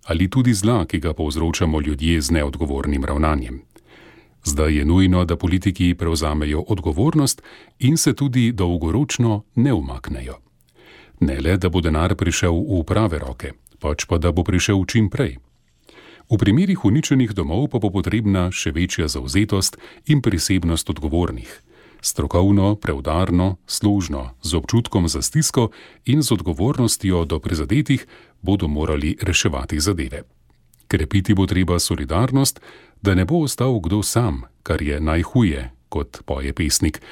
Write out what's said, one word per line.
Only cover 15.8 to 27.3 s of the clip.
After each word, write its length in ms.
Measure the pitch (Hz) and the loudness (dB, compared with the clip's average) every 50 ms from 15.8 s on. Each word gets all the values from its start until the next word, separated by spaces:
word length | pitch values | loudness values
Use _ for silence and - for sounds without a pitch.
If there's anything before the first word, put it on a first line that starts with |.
| _ - - - - - - - _ - | _ -20 -20 -20 -20 -20 -20 -20 _ 0
V 80 | 110 | 0
primerih 480 | 92 - 98 107 156 196 196 185 - - | 4 4 4 6 4 4 2 2 2 2
uničenih 480 | 98 110 156 160 - 143 131 127 104 101 | 2 2 2 2 2 2 2 2 2 0
domov 340 | 95 80 73 80 110 147 139 | -4 -4 -2 -2 -2 -2 -2
pa 100 | - 117 | 0 -2
bo 100 | 107 101 | 0 0
potrebna 600 | 90 98 87 92 110 113 113 101 98 92 90 90 | 0 -2 0 0 0 0 2 2 2 2 2 0
še 200 | - - - - | -2 -4 -6 -4
večja 360 | 73 87 90 87 - - 82 | -2 -2 -2 -2 -2 -2 -2
zavzetost 680 | 73 71 69 64 67 76 98 107 - 104 95 92 - - - - - - - _ | -2 -4 -6 -6 -2 0 0 2 2 0 0 0 -2 -6 -10 -16 -20 -20 -6 _
in 140 | - - 139 | 0 2 2
prisebnost 680 | - 113 90 82 - - 95 92 82 82 82 80 - - | 2 0 0 0 0 0 0 0 0 0 -2 -2 -2 -4
odgovornih. 720 | 76 71 78 76 76 87 87 - 62 60 - - - - _ _ _ _ - - - - | -6 -4 -4 -2 0 0 0 -2 -4 -8 -12 -16 -18 -20 _ _ _ _ -20 -20 -18 -10
Strokovno, 760 | - - - - 73 71 - 85 92 101 101 101 95 101 104 | -8 -6 -4 -4 -2 0 2 2 4 4 4 4 4 2 0
preudarno, 800 | 104 - - 71 69 65 78 78 85 95 87 87 87 90 95 92 - _ | -2 -4 -4 -6 -4 -4 -2 0 0 2 2 2 2 2 0 -2 -6 _
služno, 640 | - - - - 104 101 101 87 - 71 67 64 62 - - | -8 -4 0 0 2 2 2 0 -2 -6 -8 -8 -10 -12 -8
z 140 | - - 87 | -4 -2 -2
občutkom 540 | 80 - - - 117 123 - - 101 85 82 | -2 0 0 0 0 0 2 0 0 0 0
za 120 | - 71 | 0 -2
stisko 480 | - - - 156 151 - - 131 117 - - - - - - _ _ | -4 -2 0 0 0 2 2 0 0 0 -2 -10 -20 -20 -20 _ _
in 180 | 123 127 156 139 | 0 2 2 2
z 80 | - | 2
odgovornostjo 920 | 117 87 85 90 80 82 95 131 - 120 120 110 - - - 95 90 87 82 | 0 0 0 -2 -2 0 0 0 0 0 0 0 0 -2 0 0 0 0 0
do 140 | 73 | -2